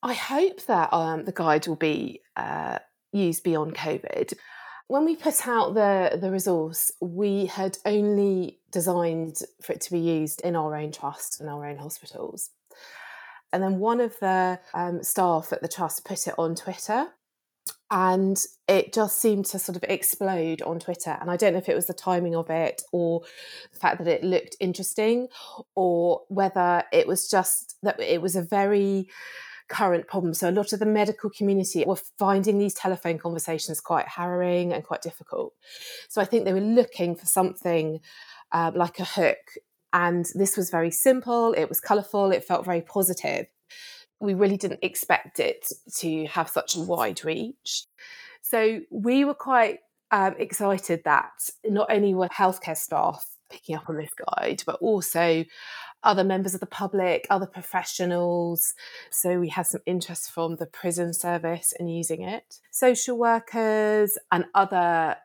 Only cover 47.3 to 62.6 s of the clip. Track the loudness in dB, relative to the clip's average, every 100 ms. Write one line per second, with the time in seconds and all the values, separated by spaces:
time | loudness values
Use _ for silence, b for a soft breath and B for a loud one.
47.3 | -4 -6 -8 -8 -8 -8 _ B B B
48.3 | B -2 2 2 2 -6 -4 2 4 4
49.3 | 0 4 6 6 2 _ _ _ 2 2
50.3 | 0 -4 0 0 0 0 -2 4 4 2
51.3 | -8 -10 -6 -2 0 2 4 4 2 0
52.3 | 2 2 2 -6 -6 -4 0 0 -2 -12
53.3 | -18 _ -20 -8 -8 -6 -8 -8 -8 -4
54.3 | -2 -2 -4 -6 -4 0 0 0 0 2
55.3 | 2 0 B B B B B 2 4 4
56.3 | 2 0 -4 -8 -6 -2 0 2 2 2
57.3 | 0 0 -10 -6 -6 -4 -4 -2 0 0
58.3 | 0 -2 -2 -2 -4 B B B -4 0
59.3 | 2 0 -2 -4 -4 -2 -2 -2 -10 -10
60.3 | -4 -4 -4 -8 -6 -4 -2 -2 -2 -2
61.3 | -2 -2 -2 -2 -4 -4 -4 -4 -4 -6
62.3 | -10 _ -20